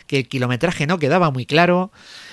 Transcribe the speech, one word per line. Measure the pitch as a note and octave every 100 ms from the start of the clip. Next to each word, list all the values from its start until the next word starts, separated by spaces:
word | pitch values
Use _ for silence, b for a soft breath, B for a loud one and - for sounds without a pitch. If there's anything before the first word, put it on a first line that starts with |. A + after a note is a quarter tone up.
| -
que | C#3
el | B2+
kilometraje | C3+ B2 B2 E3+ - D3
no | F3+
quedaba | C#3+ F3 E3+
muy | C3
claro, | A#2 D3+ F3 F3+ F#3 B B B B